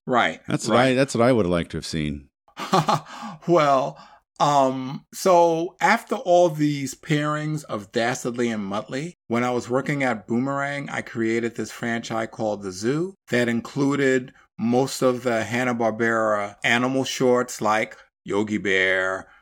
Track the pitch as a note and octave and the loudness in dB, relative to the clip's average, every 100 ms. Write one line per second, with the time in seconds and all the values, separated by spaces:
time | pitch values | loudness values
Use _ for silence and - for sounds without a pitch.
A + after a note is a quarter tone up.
0 | - A#2+ - - - C#3+ - A#2 C3 B2+ | -2 2 2 -2 -4 -4 2 4 4 2
1 | C#3 A2+ A#2+ A#2+ F2 F2 E2 D#2+ - D#2+ | 2 2 4 4 2 0 -2 -6 -6 -4
2 | D2+ D2 C#2+ _ _ - - F#3+ - - | -4 -6 -12 _ _ -14 -2 0 2 0
3 | - - A3+ E3 - E3+ D3 C3+ C#3 - | -4 -16 -14 -8 2 4 6 2 0 -8
4 | - - _ - D#3 C#3+ C3 C3 C3 D#3 | -20 -20 _ 0 2 4 4 0 -6 -10
5 | - - F#3+ F3 E3+ E3 F3 - F3 A3 | -14 -2 4 6 6 2 -4 0 2 2
6 | - A3 F3+ F3 F3 D3+ D3 C#3+ C3+ - | 0 -4 4 6 6 4 0 0 -6 -8
7 | - D3+ D3+ D3+ D3+ D3+ - A2 G2 A#2+ | -2 -2 0 -4 -4 -6 -6 -8 -4 -2
8 | A#2 B2+ C3 A#2+ A#2+ G#2+ G2 G2+ - C3+ | 0 -2 -4 -2 -2 -2 -4 -6 -6 -8
9 | E3 - - A#2 B2 B2 A#2 B2+ C3+ C#3+ | -8 -12 -4 -2 0 -2 -2 -2 -2 -2
10 | C3 A2 G2 A#2 C3+ C#3 C#3 C#3+ C#3 A#2+ | -2 -2 -2 -2 0 -2 -4 -6 -8 -8
11 | A2+ A#2 A2+ A2+ A#2 A2+ A2 - A#2+ A#2 | -8 -4 0 0 -2 -6 -10 -6 -4 -4
12 | - A2+ A2 - A2 G#2 G2 F#2 A2 D3 | -4 -6 -6 -4 -4 -4 -6 -4 -2 -2
13 | F#3 - - B2 A#2+ A#2 - C#3+ C#3 C#3 | -4 -8 -4 0 0 -2 -4 -2 0 2
14 | C3+ C3 B2+ - _ - A2+ B2 C3+ - | 2 0 -2 -16 _ -4 0 2 0 0
15 | C3 B2 B2 A2+ A2 A#2+ B2+ A#2 A2+ G#2+ | 0 0 0 -2 -2 -2 -2 0 0 0
16 | A#2 A2+ A2 G#2 G2+ - B2+ A#2+ B2+ C3+ | 0 2 2 0 -4 -4 0 2 2 0
17 | B2+ - B2+ B2 A#2+ - G#2+ G#2+ - - | -2 0 2 4 0 -2 0 0 -2 -8
18 | - _ - G2+ G#2+ G#2+ G2+ F#2+ F#2+ F#2 | -20 _ -4 -2 0 -2 0 2 2 2
19 | F#2+ F#2+ - _ | 0 -4 -8 _